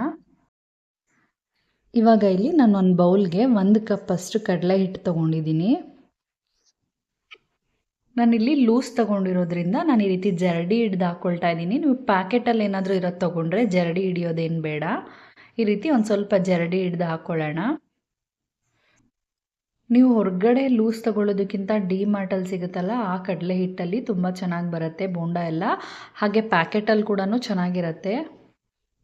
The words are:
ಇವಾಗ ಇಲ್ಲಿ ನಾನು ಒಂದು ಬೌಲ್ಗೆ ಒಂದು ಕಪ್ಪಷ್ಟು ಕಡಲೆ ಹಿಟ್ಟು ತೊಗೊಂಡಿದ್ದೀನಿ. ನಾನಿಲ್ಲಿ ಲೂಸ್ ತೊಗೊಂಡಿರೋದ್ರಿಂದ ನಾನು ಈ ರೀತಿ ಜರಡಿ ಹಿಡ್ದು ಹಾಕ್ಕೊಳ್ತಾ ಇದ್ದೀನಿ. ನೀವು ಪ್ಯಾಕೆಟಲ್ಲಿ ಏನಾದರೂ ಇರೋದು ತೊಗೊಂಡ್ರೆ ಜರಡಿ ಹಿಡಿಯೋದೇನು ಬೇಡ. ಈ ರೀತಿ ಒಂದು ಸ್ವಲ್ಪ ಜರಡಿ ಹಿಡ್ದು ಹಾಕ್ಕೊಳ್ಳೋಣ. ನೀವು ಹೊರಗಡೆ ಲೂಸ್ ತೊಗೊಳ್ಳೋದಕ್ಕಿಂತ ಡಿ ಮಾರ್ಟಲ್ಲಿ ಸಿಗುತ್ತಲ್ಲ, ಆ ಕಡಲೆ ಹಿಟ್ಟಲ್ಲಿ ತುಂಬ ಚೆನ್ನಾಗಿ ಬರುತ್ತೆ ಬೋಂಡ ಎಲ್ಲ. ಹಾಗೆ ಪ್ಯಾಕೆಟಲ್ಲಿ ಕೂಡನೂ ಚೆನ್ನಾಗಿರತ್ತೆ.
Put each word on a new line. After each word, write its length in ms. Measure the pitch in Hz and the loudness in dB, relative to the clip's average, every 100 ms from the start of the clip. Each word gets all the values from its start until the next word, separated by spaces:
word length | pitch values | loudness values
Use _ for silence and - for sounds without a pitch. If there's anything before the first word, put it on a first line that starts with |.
| 277 330 _ _ _ _ _ _ _ _ _ _ _ _ _ _ _ _ _ | -6 -8 _ _ _ _ _ _ _ _ _ _ _ _ _ _ _ _ _
ಇವಾಗ 300 | 240 226 220 | 2 6 6
ಇಲ್ಲಿ 260 | 196 185 240 | 4 2 2
ನಾನು 240 | 339 233 202 | 4 4 6
ಒಂದು 180 | 185 180 | 4 4
ಬೌಲ್ಗೆ 480 | 175 196 190 175 262 214 | 4 4 2 2 2 4
ಒಂದು 240 | 190 214 | 4 2
ಕಪ್ಪಷ್ಟು 580 | 214 202 - 175 - 214 | 2 -4 -2 -4 -2 -4
ಕಡಲೆ 360 | 214 175 175 190 | -2 0 2 0
ಹಿಟ್ಟು 220 | 185 185 | 0 -4
ತೊಗೊಂಡಿದ್ದೀನಿ. 720 | 185 165 160 160 156 160 190 320 - - _ _ _ _ _ _ _ _ _ _ _ _ _ - _ _ _ _ _ _ _ 240 | -4 -2 0 0 0 0 2 0 -2 -20 _ _ _ _ _ _ _ _ _ _ _ _ _ -20 _ _ _ _ _ _ _ 2
ನಾನಿಲ್ಲಿ 380 | 233 233 226 302 | 4 4 2 4
ಲೂಸ್ 320 | 233 254 262 - | 4 4 0 -2
ತೊಗೊಂಡಿರೋದ್ರಿಂದ 840 | 208 202 190 180 170 175 175 254 | 0 0 0 0 0 -2 -2 0
ನಾನು 180 | 339 233 | 2 2
ಈ 40 | 196 | 2
ರೀತಿ 220 | 185 202 | 0 0
ಜರಡಿ 460 | 170 180 170 175 226 | 0 0 0 0 0
ಹಿಡ್ದು 280 | 226 185 180 | 0 0 -2
ಹಾಕ್ಕೊಳ್ತಾ 440 | 175 185 175 175 | -2 -4 -2 -2
ಇದ್ದೀನಿ. 260 | 165 170 254 | -2 -2 0
ನೀವು 200 | 320 254 - | 0 0 0
ಪ್ಯಾಕೆಟಲ್ಲಿ 580 | 190 185 247 240 226 | 0 0 -2 0 0
ಏನಾದರೂ 300 | 208 190 190 | 0 -2 -2
ಇರೋದು 260 | 190 180 180 | -2 -2 -2
ತೊಗೊಂಡ್ರೆ 420 | 180 170 165 185 233 | -2 -2 -2 0 2
ಜರಡಿ 360 | 180 170 170 | 2 0 -2
ಹಿಡಿಯೋದೇನು 600 | 190 175 170 165 165 165 | -2 -2 -2 -4 -2 -4
ಬೇಡ. 220 | 156 151 160 240 - - - _ - - | -4 -4 -4 -6 -8 -20 -20 _ -14 -4
ಈ 60 | |
ರೀತಿ 240 | 214 202 320 | 0 0 2
ಒಂದು 180 | 262 214 | 0 2
ಸ್ವಲ್ಪ 260 | 202 202 196 | 0 0 0
ಜರಡಿ 360 | 180 175 170 185 | 2 0 0 -2
ಹಿಡ್ದು 240 | 180 170 170 | -2 -2 -4
ಹಾಕ್ಕೊಳ್ಳೋಣ. 540 | 160 - 165 151 156 214 311 - _ _ _ _ _ _ _ _ _ _ _ _ _ _ _ _ _ _ _ _ | -4 -4 -4 -4 -4 -4 -4 -8 _ _ _ _ _ _ _ _ _ _ _ _ _ _ _ _ _ _ _ _
ನೀವು 200 | 240 254 | 4 6
ಹೊರಗಡೆ 500 | 233 190 180 220 247 269 | 4 2 2 2 2 2
ಲೂಸ್ 320 | 233 226 226 | 2 2 0
ತೊಗೊಳ್ಳೋದಕ್ಕಿಂತ 680 | 233 208 208 196 196 196 196 214 | -2 0 0 0 -2 -4 -2 -2
ಡಿ 160 | 185 190 202 | 0 -2 0
ಮಾರ್ಟಲ್ಲಿ 420 | 202 185 190 185 | -2 -2 -4 -4
ಸಿಗುತ್ತಲ್ಲ, 440 | 185 180 185 180 247 | -6 -6 -4 -4 -4
ಆ 120 | 202 185 | -4 -4
ಕಡಲೆ 380 | 185 165 175 185 | -4 -6 -2 -2
ಹಿಟ್ಟಲ್ಲಿ 440 | 185 185 175 220 | -2 -4 -4 -4
ತುಂಬ 280 | 247 180 180 | -4 -2 -2
ಚೆನ್ನಾಗಿ 400 | 185 180 170 175 | -2 -4 -4 -4
ಬರುತ್ತೆ 340 | 165 160 165 185 | -4 -6 -6 -6
ಬೋಂಡ 300 | 175 165 175 170 | -4 -4 -4 -4
ಎಲ್ಲ. 180 | 160 208 381 - - - - | -4 -2 -4 -8 -18 -20 -4
ಹಾಗೆ 260 | 208 208 | 0 0
ಪ್ಯಾಕೆಟಲ್ಲಿ 600 | 220 180 165 214 208 214 | 2 0 2 -2 0 0
ಕೂಡನೂ 340 | 208 196 196 240 | 0 -2 -2 -2
ಚೆನ್ನಾಗಿರತ್ತೆ. 760 | 240 190 180 180 170 160 190 240 320 - _ _ _ _ _ _ | -2 -2 -2 -2 -4 -6 -6 -6 -8 -16 _ _ _ _ _ _